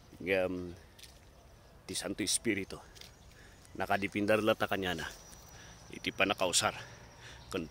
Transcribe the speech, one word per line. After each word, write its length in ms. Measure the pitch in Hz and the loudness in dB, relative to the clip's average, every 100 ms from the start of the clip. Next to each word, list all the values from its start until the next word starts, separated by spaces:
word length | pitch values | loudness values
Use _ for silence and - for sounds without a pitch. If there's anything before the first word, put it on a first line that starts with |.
| - - | -20 -6
Ngem, 520 | 85 95 92 90 87 85 - - - - - - - - - - - | 2 4 2 -2 -8 -12 -18 -20 -20 -20 -20 -20 -20 -20 -20 -16 -8
ti 60 | 92 | -4
Santo 240 | 90 101 | -4 -2
Espiritu, 560 | 98 - 117 101 95 - - - - - - - - - - - | 0 2 2 0 -2 -10 -14 -18 -20 -20 -20 -20 -20 -20 -12 -4
nakadipindar 640 | 95 101 98 104 101 107 | 0 2 2 2 4 6
lata 240 | 107 110 104 | 6 4 2
kaniana, 400 | 98 92 82 73 - - - - - - - - | 0 0 -2 -4 -10 -18 -20 -20 -20 -20 -20 -16
iti 160 | - - | -6 -2
panakausar, 640 | - 95 101 92 - 107 - - - - - - - - | 2 2 4 2 4 2 0 -10 -16 -20 -18 -18 -18 -6
ken 240 | 95 80 | -6 -6